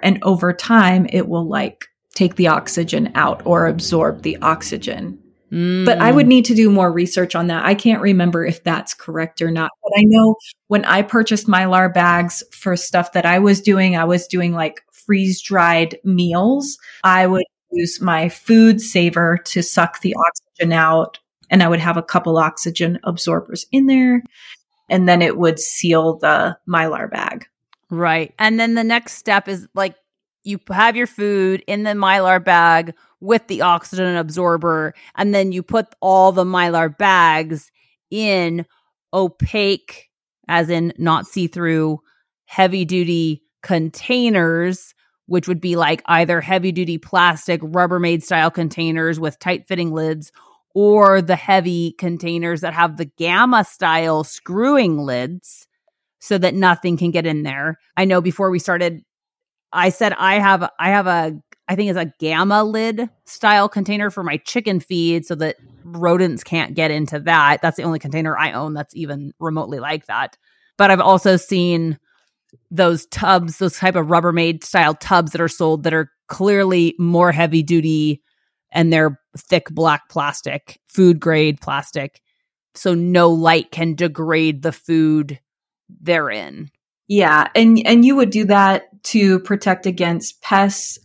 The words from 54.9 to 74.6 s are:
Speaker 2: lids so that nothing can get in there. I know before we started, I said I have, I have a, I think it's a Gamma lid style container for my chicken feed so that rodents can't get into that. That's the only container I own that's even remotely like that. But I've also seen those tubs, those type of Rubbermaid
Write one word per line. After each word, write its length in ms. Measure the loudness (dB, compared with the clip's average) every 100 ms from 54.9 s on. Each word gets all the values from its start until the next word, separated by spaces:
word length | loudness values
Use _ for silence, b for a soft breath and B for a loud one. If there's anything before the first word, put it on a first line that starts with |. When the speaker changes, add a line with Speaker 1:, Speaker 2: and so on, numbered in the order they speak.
| -2
Speaker 2:
lids 680 | -4 -6 -6 -10 -16 -20 -20 _ _ _ _ _
so 180 | -6 -2
that 160 | 0
nothing 440 | 2 2 2 0 -2
can 120 | -2
get 160 | -2 -2
in 160 | -4
there. 380 | -6 -8 -8 -8 _ -4
I 80 | 0
know 160 | 2
before 300 | 0 -2 -2
we 80 | -2
started, 420 | -2 -2 -2 -6 -16 _ _ _ _ _ _
I 160 | -2 -2
said 240 | 0 -2
I 220 | 0 0 2
have, 340 | 2 2 0 -4
I 120 | -2
have 180 | 0 0
a, 340 | -2 -2 -8 -18 _ -8
I 60 | -4
think 140 | -2
it's 100 | -4
a 140 | -6 -8
Gamma 420 | -4 -2 0 2
lid 460 | 0 -2 -4 -6 -10 -12 _
style 420 | -4 2 2 2
container 420 | -2 -4 -4 -4
for 140 | -6
my 140 | -6 -8
chicken 420 | -6 -6 -2 -4
feed 460 | -4 -2 0 -2 -4
so 100 | -6
that 220 | -6 -6 _ _
rodents 580 | -8 -2 0 2 2 -2
can't 340 | -6 -4 -4 -2
get 160 | -2
into 280 | -2 -4 -4
that. 420 | 0 2 4 2
That's 140 | -2 -4
the 80 |
only 160 | -6 -6
container 380 | -8 -6 -6 -4
I 160 | -4
own 200 | -6 -8
that's 220 | -10 -12 -12
even 380 | -12 -12 -14 -12
remotely 420 | -8 -8 -8 -10
like 260 | -8 -10 -8
that. 320 | -8 -8 -12 _ _ _ 0
But 140 | 2
I've 100 | 4
also 340 | 4 2 4 0
seen 640 | 0 -2 0 -2 -4 -8 _ _ _ _ _ _ _
those 360 | 0 0 0 -6
tubs, 500 | -6 0 2 0 -4
those 180 | -6 -2
type 220 | -2 -2
of 100 | 0
Rubbermaid 560 | 0 0 0 -2 -4